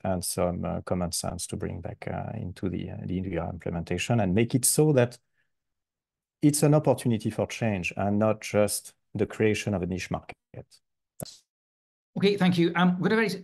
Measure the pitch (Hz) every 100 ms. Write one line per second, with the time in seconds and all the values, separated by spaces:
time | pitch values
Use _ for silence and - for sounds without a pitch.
0 | 95 92 - - 87 90 87 87 - 92
1 | 87 - 92 90 - 90 90 92 90 -
2 | - 92 95 - 90 98 95 90 92 98
3 | 98 90 92 87 85 87 - 87 80 90
4 | - 117 98 92 120 131 - - 151 135
5 | 120 - _ _ _ _ _ _ _ _
6 | _ _ _ _ 151 143 151 151 147 123
7 | 127 110 110 104 98 - 113 101 85 -
8 | 98 104 110 107 - 101 104 - - -
9 | _ 101 104 - 110 101 - 98 87 90
10 | - - - - _ - - _ _ _
11 | _ - - - _ _ _ _ _ _
12 | _ - 196 202 180 175 170 175 180 180
13 | 170 220 214 185